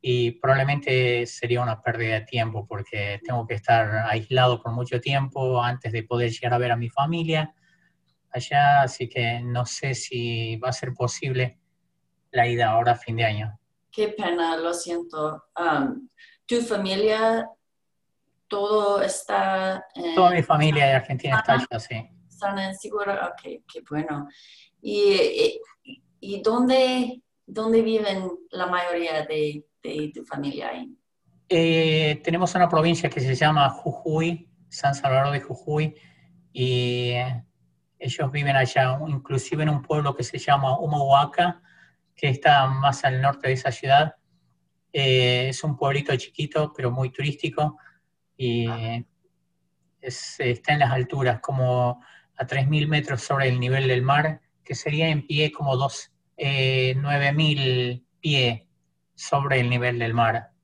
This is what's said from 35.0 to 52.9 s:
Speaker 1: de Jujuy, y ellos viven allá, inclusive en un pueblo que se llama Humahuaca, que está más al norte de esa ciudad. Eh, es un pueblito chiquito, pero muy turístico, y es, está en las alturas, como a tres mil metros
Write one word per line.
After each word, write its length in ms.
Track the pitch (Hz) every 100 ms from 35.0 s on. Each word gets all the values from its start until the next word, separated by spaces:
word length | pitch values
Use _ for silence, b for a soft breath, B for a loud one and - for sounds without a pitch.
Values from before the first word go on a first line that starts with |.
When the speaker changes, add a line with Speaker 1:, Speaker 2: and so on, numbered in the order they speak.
| 139 131 139
Speaker 1:
de 80 | 143
Jujuy, 540 | - 123 - 151 156 b b b b _ _
y 600 | - 127 123 123 123 123 123 127 123 - _ _ _ _ _
ellos 320 | 127 - 143
viven 260 | 143 139 135
allá, 420 | 127 - 131 131 156
inclusive 540 | 139 - 135 - 151
en 80 | 156
un 100 | 147
pueblo 320 | - 151 147
que 80 | 139
se 160 | 123 135
llama 400 | - 139 139 -
Humahuaca, 840 | 160 147 139 139 147 - 175 175 b b b b _
que 140 | _ 143
está 380 | 127 156 139 135
más 360 | 131 139 135
al 180 | 139 131
norte 260 | 139 139 131
de 60 |
esa 180 | 131 135
ciudad. 440 | 123 139 139 156 - _ _ _ _ _ _ _
Eh, 540 | 143 135 131 123 123 131
es 160 | 131
un 120 | 156 139
pueblito 380 | 139 139 143 131
chiquito, 560 | - - 147 156 151 -
pero 140 | 127
muy 200 | 127 127
turístico, 680 | - 143 143 - 139 151 B B B _ _ _ _
y 300 | 127 117 117 117 113 117 120 _ _ _ _ _ _ _ _ _
es, 360 | 131 123 - -
está 360 | 127 117 -
en 60 | 147
las 120 | 135
alturas, 480 | 131 123 139 127 117
como 600 | - 131 127 127 123 120 B B B -
a 80 | -
tres 220 | 135 135
mil 180 | 151
metros 340 | 147